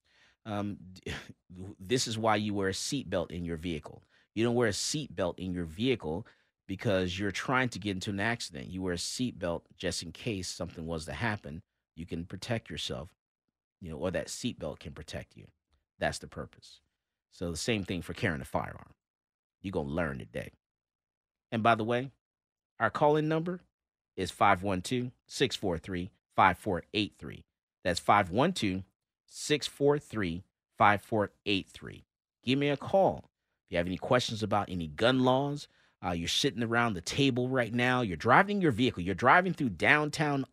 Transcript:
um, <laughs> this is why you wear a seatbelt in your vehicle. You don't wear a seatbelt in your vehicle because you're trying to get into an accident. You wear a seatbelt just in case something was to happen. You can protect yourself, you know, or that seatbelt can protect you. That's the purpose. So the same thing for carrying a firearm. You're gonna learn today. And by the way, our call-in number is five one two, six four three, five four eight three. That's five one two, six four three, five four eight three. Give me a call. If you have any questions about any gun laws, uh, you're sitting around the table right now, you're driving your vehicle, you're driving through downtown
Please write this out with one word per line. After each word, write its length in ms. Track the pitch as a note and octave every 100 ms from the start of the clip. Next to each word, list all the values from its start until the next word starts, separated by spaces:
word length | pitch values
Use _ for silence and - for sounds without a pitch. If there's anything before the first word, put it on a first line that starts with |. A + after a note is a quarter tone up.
| _ _ _ _ A2+
um, 320 | G#2 G2+ F2+ F#2 F#2 - - -
<laughs> 500 | - - F2+ F#2 -
this 280 | F#2+ B2+ B2
is 100 | A2
why 200 | A2 G#2+
you 160 | G#2
wear 160 | G2+ F#2+
a 40 |
seatbelt 580 | F#2+ - C#3 F2 F#2 -
in 120 | F2
your 140 | E2+ D#2+
vehicle. 460 | F2 D2+ - - - _ _ G#2
You 100 | A#2+
don't 100 | A#2+
wear 140 | A#2
a 20 |
seatbelt 640 | G2 - D3+ C#3 F2 F2 -
in 160 | F#2
your 120 | F2+ E2
vehicle 600 | E2 C3 A#2+ D#2 E2 - _ _ _ -
because 540 | F#2+ A#2+ F#2+ F2+ F#2
you're 120 | G2+
trying 360 | - - B2+ B2+
to 100 | G2+
get 120 | G2+
into 180 | F#2+ G#2+
an 120 | G2
accident. 460 | G#2+ A#2 - D#2+ -
You 140 | F#2
wear 120 | F#2
a 40 | F2
seatbelt 680 | - - B2+ - F2 E2 - -
just 260 | F2 -
in 120 | E2
case 340 | - B2 G2 F2+
something 380 | - F2 F2 D#2+
was 200 | E2 D#2+
to 80 |
happen. 480 | D2 A2+ G#2 C#2+ D#2+ - _ _ -
You 100 | F2
can 180 | E2+
protect 460 | F2 F#2 - A2+ -
yourself, 400 | D2+ - C#2+ D#2+ _ _ _ _ _ _ _
you 80 | E2+
know, 80 | D2+
or 140 | F2+
that 160 | E2 -
seatbelt 520 | - B2 - D2+ -
can 140 | -
protect 420 | C#2 - - - -
you. 120 | - _ _ _ _ -
That's 200 | - -
the 80 | D2+
purpose. 520 | - C#2+ - - - _ _ _ _ _
So 200 | - F2
the 60 | E2
same 260 | - G#2+
thing 180 | F#2 F2+
for 120 | E2
carrying 280 | E2+ G#2 C#2+
a 40 | C2
firearm. 480 | E2 G1+ G1+ - _ _ _ _ _ _ _
You're 120 | G2
gonna 160 | F2+ C#2+
learn 300 | D#2+ D#2+ C2+
today. 320 | A1 C2 G1+ - _ _ _ _ _ _ _ _ _
And 120 | A2+
by 120 | A2+ A2+
the 80 |
way, 280 | A2 B2 C3+ - _ _ _ _ _ -
our 100 | A2+
call-in 380 | - D3 D3+ D3+
number 320 | D#3+ F3 F3+ _ _ _ _ _ -
is 140 | F#2
five 320 | - G#2+ F#2+
one 180 | G2+ F#2
two, 300 | - B2+ B2 - -
six 280 | - C3+ -
four 220 | G2 E2
three, 320 | - F2+ F#2 _ _ -
five 220 | G2 F2
four 260 | G#2+ E2+ -
eight 220 | G#2 G2+ -
three. 260 | C#2+ - - _ _ _
That's 160 | F#2 F2
five 300 | - G#2 F2+
one 240 | G2+ E3
two, 300 | F#3 G2+ F#2 - _ _ _ _
six 420 | - - D3+ -
four 320 | - C#3+ D3
three, 440 | - G#2+ F#2 E2+ - _ _ -
five 240 | G#2+ G2+
four 300 | - A2 G2+ _ G2+
eight 220 | G2 -
three. 380 | - - G2 - _ _ _
Give 140 | - C3+
me 120 | C#3+
a 80 | C#3
call. 480 | - G3 E3 C#2+ - _ _ _ -
If 60 |
you 60 | E2+
have 100 | F2
any 100 | F2+
questions 440 | - B2+ - G#2
about 280 | G#2 G#2 G2
any 180 | F2+ D#2+
gun 380 | D2 A#2 C3 B2+
laws, 420 | C3 C#3+ C#3+ - _ _ _ F2+
uh, 60 |
you're 180 | F2 E2+
sitting 340 | - C#3+ A2
around 300 | A2+ A#2 A#2
the 80 | F#2
table 480 | - - C#3 B2 B2+
right 240 | C3 A2+
now, 280 | A#2+ B2 B2+
you're 140 | A2+ E2+
driving 460 | A2 C#3+ G3 G3+
your 100 | E3
vehicle, 320 | G#2+ B2 F#2+
you're 120 | F2+ F#2
driving 380 | B2 E3+ F#3
through 160 | - B2
downtown 760 | E2 G#2 D3+ D3+ D3+ D3+ C#3 C3